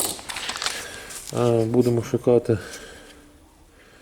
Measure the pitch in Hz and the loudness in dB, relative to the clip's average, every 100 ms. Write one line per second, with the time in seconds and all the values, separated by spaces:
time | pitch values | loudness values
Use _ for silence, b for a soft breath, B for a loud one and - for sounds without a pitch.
0 | - - B B B B B B B B | -4 -6 B B B B B B B B
1 | B B - - 120 117 113 120 123 120 | B B -6 0 4 4 4 4 4 2
2 | 113 120 - 120 - 110 B B B B | 0 0 4 4 4 0 B B B B
3 | B B B B - _ _ b b b | B B B B -20 _ _ b b b